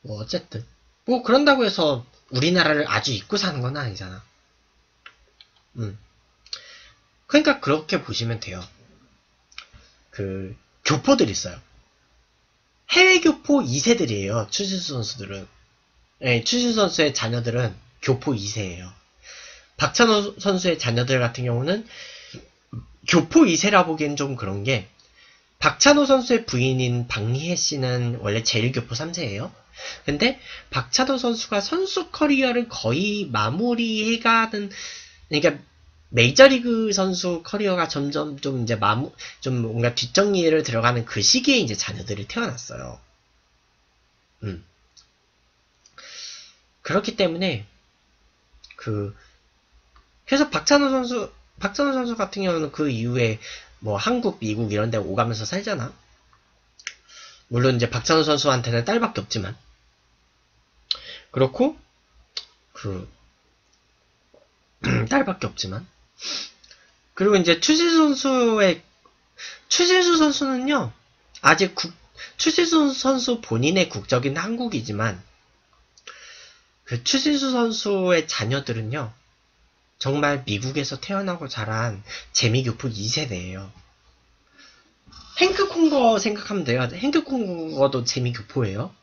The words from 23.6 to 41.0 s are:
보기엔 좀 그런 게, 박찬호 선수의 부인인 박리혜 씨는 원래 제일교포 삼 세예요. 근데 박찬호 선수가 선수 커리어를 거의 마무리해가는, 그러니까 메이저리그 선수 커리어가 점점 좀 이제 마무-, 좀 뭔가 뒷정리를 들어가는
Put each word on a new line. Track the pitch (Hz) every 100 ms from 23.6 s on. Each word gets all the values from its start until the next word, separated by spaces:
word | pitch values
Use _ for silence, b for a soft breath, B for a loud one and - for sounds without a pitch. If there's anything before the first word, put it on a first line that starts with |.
| 202 202
보기엔 | 160 156 147 143
좀 | 139 123
그런 | 98 98
게, | 104 120 92 _ b b b b b _
박찬호 | 151 - 277 294 269
선수의 | 262 247 233 233
부인인 | 123 131 127 127 120 120
박리혜 | 107 107 131 165 175
씨는 | - 147 127 123 120 120
원래 | 104 110
제일교포 | 113 117 120 131 -
삼 | 117 160
세예요. | 175 131 101 175 - _ B B B
근데 | - 143 233 269 B B B
박찬호 | 139 - - 262 262
선수가 | 240 226 - 202
선수 | 196 349 381 381 320
커리어를 | - 302 269 262 240 233
거의 | - 113 135 208 208 165
마무리해가는, | 110 107 156 240 233 233 214 214 233 226 226 220 214 202 B B B B B -
그러니까 | 151 165 - - _ - _ _
메이저리그 | 120 120 - 269 262 240 226 220
선수 | 196 190 180 180 170
커리어가 | 165 202 202 175 160
점점 | 143 139 147 151 139
좀 | 143 131
이제 | 113 110
마무-, | 101 110 151 - B B
좀 | 135 127
뭔가 | 113 117 120
뒷정리를 | - 123 190 202 196 165 156
들어가는 | 151 113 120 120